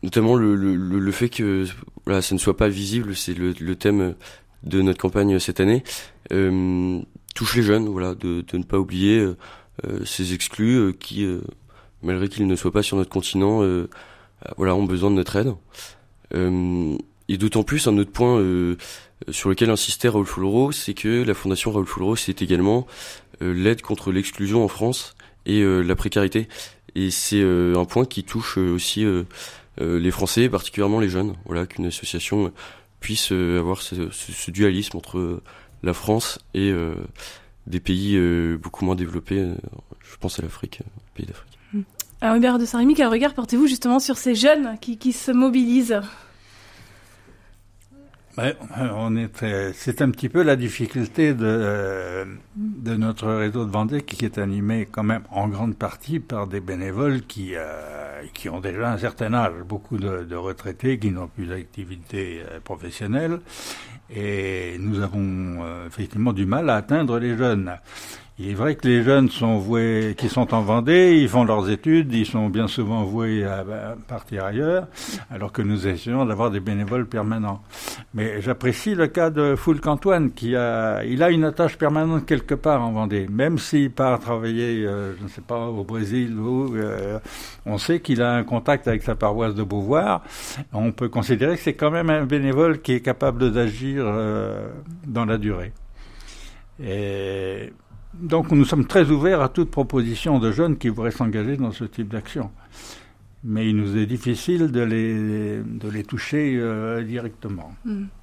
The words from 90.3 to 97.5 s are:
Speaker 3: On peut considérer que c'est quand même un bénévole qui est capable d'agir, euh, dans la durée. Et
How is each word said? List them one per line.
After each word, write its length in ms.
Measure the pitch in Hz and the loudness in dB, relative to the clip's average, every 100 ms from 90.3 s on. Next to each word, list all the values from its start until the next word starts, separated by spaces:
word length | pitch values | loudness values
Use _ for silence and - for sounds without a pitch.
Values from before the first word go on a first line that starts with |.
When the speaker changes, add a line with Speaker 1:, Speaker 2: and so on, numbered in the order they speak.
| - - - 147 | -16 -14 -12 -8
Speaker 3:
On 180 | 107 113 | -2 -2
peut 160 | 104 120 | -2 -4
considérer 480 | - 101 117 139 170 | -2 0 2 2 2
que 40 | |
c'est 140 | - - | -2 0
quand 160 | 151 | 0
même 180 | 165 165 | 2 2
un 160 | 151 139 | 2 2
bénévole 560 | 147 139 135 165 156 | 2 2 4 4 2
qui 120 | - | 0
est 80 | 123 | 0
capable 500 | 123 123 139 120 127 | 0 0 0 2 2
d'agir, 520 | 110 117 110 131 139 | 2 0 -2 -4 -2
euh, 640 | 117 107 107 107 104 104 107 117 147 170 156 | -2 0 -2 -2 -4 -6 -8 -12 -16 -14 -6
dans 200 | 117 110 | -2 0
la 120 | 113 | 0
durée. 360 | 104 92 98 - - - - - - - - - - - | 0 -4 -6 -12 -18 -18 -20 -20 -20 -18 -18 -18 -20 -14
Et 880 | 123 98 101 98 98 98 95 | -8 -4 -4 -4 -4 -4 -6